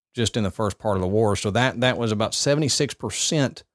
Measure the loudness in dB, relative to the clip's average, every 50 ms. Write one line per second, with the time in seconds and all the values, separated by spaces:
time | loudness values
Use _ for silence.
0 | _ _ _ -2 -2 0 0 0 -2 -2 -2 -2 -2 -2 -2 -4 -2 -2 0 0
1 | 0 0 2 2 2 2 2 0 0 0 2 2 2 2 2 2 2 2 2 0
2 | 0 0 0 0 0 -2 -2 -2 0 0 2 2 2 0 0 0 -2 -2 -4 -6
3 | -8 -6 -4 -4 -2 0 0 2 0 0 -2 -6 -16 _